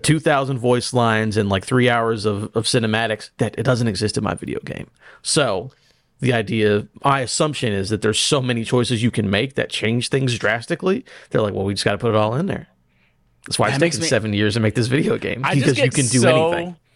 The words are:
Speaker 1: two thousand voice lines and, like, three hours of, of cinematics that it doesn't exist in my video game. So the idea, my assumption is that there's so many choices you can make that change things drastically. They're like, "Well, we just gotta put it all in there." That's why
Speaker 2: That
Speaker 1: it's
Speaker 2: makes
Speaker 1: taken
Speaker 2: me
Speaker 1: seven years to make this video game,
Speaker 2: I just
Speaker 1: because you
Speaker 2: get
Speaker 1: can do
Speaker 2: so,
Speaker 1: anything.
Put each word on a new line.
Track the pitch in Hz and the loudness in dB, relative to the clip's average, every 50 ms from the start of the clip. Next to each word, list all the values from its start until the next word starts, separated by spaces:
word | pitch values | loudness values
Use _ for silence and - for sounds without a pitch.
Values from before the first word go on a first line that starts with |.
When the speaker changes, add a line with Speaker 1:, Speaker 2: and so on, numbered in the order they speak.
| - | 2
Speaker 1:
two | - 151 160 | 2 2 2
thousand | - 160 151 135 139 131 139 123 | 4 2 2 2 2 0 -4 -2
voice | 110 123 123 123 117 - - | 2 2 2 2 0 -2 0
lines | 123 117 113 110 110 110 110 101 107 | 2 2 4 2 2 0 0 0 0
and, | 104 101 | 0 2
like, | 98 95 95 | 0 0 0
three | - 127 127 123 120 | 0 2 4 4 4
hours | 120 117 117 113 113 110 101 | 4 2 2 0 -2 0 0
of, | 107 104 98 107 107 - | -2 -2 -2 -4 -4 -4
of | 113 107 | -4 -2
cinematics | - - 131 110 110 110 110 117 110 110 104 - - _ _ | 0 0 0 2 2 0 0 0 0 -2 -4 -6 -16 _ _
that | 123 107 - | -4 -4 -2
it | - 113 | -2 0
doesn't | 135 127 113 120 113 | 0 0 2 2 0
exist | 101 92 101 107 - 110 | 0 0 -2 -2 -2 -2
in | 104 | -2
my | 98 98 | -4 -4
video | - - - 64 - | -4 -6 -8 -8 -8
game. | - - - - - - _ _ - - - - _ | -8 -10 -12 -12 -12 -14 _ _ -20 -20 -20 -14 _
So | - - 160 143 120 101 92 113 131 - _ _ _ _ _ _ _ _ _ | -2 0 0 0 0 0 -4 -6 -10 -16 _ _ _ _ _ _ _ _ _
the | - 123 123 | -2 0 0
idea, | 117 107 98 104 113 107 104 104 104 107 - _ - - | 0 0 0 0 2 2 4 2 2 0 -4 _ -4 0
my | 139 139 135 | 0 2 2
assumption | 127 110 - - 165 156 143 - - 117 101 | 0 -4 -2 -2 -2 -2 -2 -2 -4 -2 -2
is | 98 98 95 | -2 -2 -2
that | 110 104 - | -4 0 0
there's | 110 107 - | 0 0 0
so | - - - 143 127 | 0 0 0 0 0
many | 123 123 117 113 | 0 -2 -4 -2
choices | - - 127 120 - 127 110 113 | 0 0 0 2 2 0 0 0
you | 120 | 0
can | - - 104 98 | 0 0 0 0
make | 98 101 120 139 - | 2 0 0 -2 -2
that | - 113 - | -4 -4 -4
change | - - - 110 117 123 123 - | -4 -4 -2 0 0 0 -2 -2
things | - 139 135 131 120 107 | -2 0 0 0 -2 0
drastically. | - 104 107 117 117 - 170 165 - 180 190 247 - - - - - - | 0 0 0 0 -2 -4 -6 -2 0 -2 -2 -2 -4 -10 -20 -20 -20 -2
They're | - 127 | 0 0
like, | 110 104 95 | 0 0 0
"Well, | 95 98 | -2 -2
we | 98 101 | -2 -2
just | 98 - | 0 0
gotta | 113 101 98 | -2 -2 0
put | 120 117 | 0 2
it | 104 | 2
all | 107 107 107 113 | 2 2 2 0
in | 131 175 | -2 -2
there." | 196 123 - - - _ _ _ _ _ _ _ _ _ _ _ _ _ _ _ | -2 -4 -6 -8 -14 _ _ _ _ _ _ _ _ _ _ _ _ _ _ _
That's | - - - | -10 -2 0
why | 110 104 | 0 2
Speaker 2:
That | 123 | 2
Speaker 1:
it's | 135 | 2
Speaker 2:
makes | 160 170 156 | 0 0 0
Speaker 1:
taken | 110 165 | -2 -2
Speaker 2:
me | 160 | 0
Speaker 1:
seven | 135 113 104 110 104 | 0 0 0 0 0
years | 101 107 107 104 | 0 0 0 2
to | 117 | 2
make | 110 110 - | 0 0 0
this | 127 117 117 | 0 -2 0
video | 123 147 - 220 - | 0 0 0 0 -2
game, | - - - - - 139 | -2 -4 -6 -6 -4 -4
Speaker 2:
I | 143 180 | 0 0
just | 139 - | 2 2
Speaker 1:
because | - 135 - | 2 2 2
you | - | 0
Speaker 2:
get | - - | 0 2
Speaker 1:
can | 147 135 120 | 0 -2 2
do | 104 127 | 2 4
Speaker 2:
so, | - 180 156 156 160 165 170 | 4 4 4 4 2 2 0
Speaker 1:
anything. | 170 170 180 175 - _ _ _ | -2 -4 -6 -10 -14 _ _ _